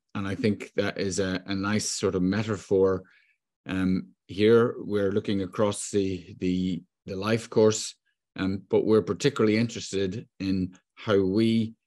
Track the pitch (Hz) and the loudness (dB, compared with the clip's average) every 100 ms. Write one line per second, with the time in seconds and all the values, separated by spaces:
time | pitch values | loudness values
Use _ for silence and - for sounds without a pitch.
0 | _ 107 98 98 110 104 - - 101 - | _ -8 -6 -2 0 -2 -4 -4 -4 -2
1 | 98 90 95 92 - 98 98 107 - - | -4 -2 -2 -2 -4 -4 -2 -2 -2 -2
2 | 98 92 92 101 110 101 - 98 95 92 | -2 0 0 0 -2 -4 0 4 4 2
3 | - _ _ _ _ _ - 95 92 92 | -6 _ _ _ _ _ -8 -2 0 0
4 | - _ - 95 104 117 120 - - 101 | -4 _ -12 0 6 6 4 -2 -4 -2
5 | 98 104 101 101 92 - 104 101 - 104 | 0 -2 -2 -2 -4 0 0 0 -2 -2
6 | 95 92 - - 92 92 92 87 - _ | -2 -4 -10 -6 -2 0 -2 -4 -8 _
7 | - 95 104 113 - - 110 107 - - | -12 -6 -2 -2 0 4 4 4 -4 -14
8 | _ _ _ - 95 98 - - - 110 | _ _ _ -4 -2 -2 0 0 4 2
9 | 101 98 143 - 110 107 117 107 - 98 | 2 -2 -2 2 2 4 0 -4 -6 -4
10 | 98 107 - - 98 95 90 - _ - | -2 -4 -10 -6 -2 -2 -2 -8 _ -8
11 | - 101 95 98 113 113 113 - | 0 2 4 2 2 2 0 -6